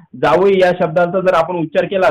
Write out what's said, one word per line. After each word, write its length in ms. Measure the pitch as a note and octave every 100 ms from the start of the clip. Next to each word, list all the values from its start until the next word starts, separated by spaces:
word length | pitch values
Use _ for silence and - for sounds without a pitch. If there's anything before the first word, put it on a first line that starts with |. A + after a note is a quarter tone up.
| - B2+
जावई 380 | C#3+ E3 G3 F#3+
या 120 | F3+ F3+
शब्दाचा 380 | E3+ D#3+ F3 F#3+
जर 120 | F#3 F3
आपण 200 | E3 F3+
उच्चार 300 | D#3 F#3+ F3
केला 220 | G3 F#3